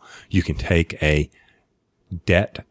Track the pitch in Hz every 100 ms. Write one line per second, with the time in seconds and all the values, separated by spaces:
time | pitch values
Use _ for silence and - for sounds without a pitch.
0 | - - - 95 - 78 - 85 82 -
1 | 78 76 76 _ _ _ _ _ _ _
2 | _ 87 - 90 104 - -